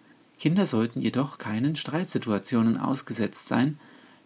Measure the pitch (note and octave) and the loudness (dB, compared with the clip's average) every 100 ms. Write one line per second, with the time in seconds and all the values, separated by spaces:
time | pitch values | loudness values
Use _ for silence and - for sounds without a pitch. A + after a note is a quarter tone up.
0 | - - _ - D3+ F#3 F#3+ A2 A#2 - | -20 -20 _ -2 2 2 2 2 0 0
1 | A2 B2 C#3+ - A2 G#2+ C#3+ D#3 - D#3 | -2 0 -2 -6 -6 -2 0 -2 -4 -4
2 | F#3 B2 A#2 G2+ - A#2+ A2+ - - C#3 | -2 -4 0 -2 0 2 4 2 0 -4
3 | - A2+ G2+ - - A#2+ C#3+ D3 - - | -4 -4 -2 -4 -2 2 2 0 -14 -20
4 | - - | -20 -20